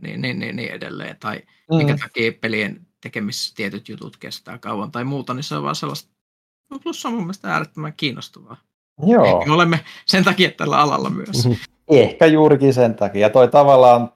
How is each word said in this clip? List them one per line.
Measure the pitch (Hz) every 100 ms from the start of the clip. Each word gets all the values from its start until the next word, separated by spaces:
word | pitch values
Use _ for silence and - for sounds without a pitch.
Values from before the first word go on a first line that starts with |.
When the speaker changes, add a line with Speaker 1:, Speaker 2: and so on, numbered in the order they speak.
Speaker 1:
niin, | 104 104
niin, | 131 123
niin, | 117 -
niin | 117
edelleen, | - - 98 - -
tai | 107 214 _ _ -
Speaker 2:
Mm. | 160
Speaker 1:
minkä | 147 143
takia | 120 - 113 113
pelien | 113 107 101 104 _ _
tekemissä | 127 120 104 - - -
tietyt | 101 104 -
jutut | 104 107 _
kestää | - - - -
kauan | 101 107 104
tai | 120
muuta, | 127 139 127
niin | 127
se | 151
on | 147
vaan | 143
sellaista, | 151 147 143 - _ _ _ _ _ _
no | 277
plus | 339 -
se | 277
on |
mun | 233
mielestä | 170 196 196
äärettömän | 156 151 - 151 -
kiinnostavaa. | 147 123 - - 107 120 _ _ _ - 160
Speaker 2:
Joo. | 240
Speaker 1:
Ehkä | 110 90 85
me |
olemme | 160 170 165 - - -
sen | 190
takia | 190 196 170
tällä | - 151 139
alalla | 147 98 65
myös. | - - 135 120
Speaker 3:
Mhm. | 113 - _ -
Speaker 2:
Ehkä | 143 104 - 165
juurikin | 156 151 139 135
sen | 127 117
takia. | 110 101 101
Ja | 104
toi | 131 120
tavallaan | 143 139 135 123 120 117